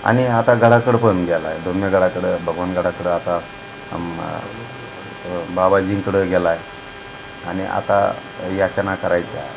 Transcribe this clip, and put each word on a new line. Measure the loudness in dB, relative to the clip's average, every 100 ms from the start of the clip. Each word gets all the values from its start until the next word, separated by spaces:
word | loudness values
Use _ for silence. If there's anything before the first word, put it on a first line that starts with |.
आणि | 4 4 4
आता | 4 4
गडाकडं | 6 8 6 6 4
पण | 4 4
गेलाय, | 2 0 0 -4
धम्य | -2 0 2
गडाकडं, | 4 4 2 -2 -2
भगवान | -2 -2 -2
गडाकडं | 0 -2 -2 -2
आता, | -2 0 -4 -4 -16 -16 -16 -12
अम, | -8 -8 -6 -8 -8 -10 -12 -12 -14 -14 -14 -14 -12
अ, | -8 -8 -6
बाबाजींकडं | 2 4 4 2 -2 0 0 2
गेलाय | 2 2 -2 -6 -16 -16 -16 -16 -16 -16 -14 -8
आणि | -6 -4
आता | -4 2 2 2 -2 -10 -10 -6 0
याचना | 0 0 -2
करायच्या | -2 0 0 0 -8 -10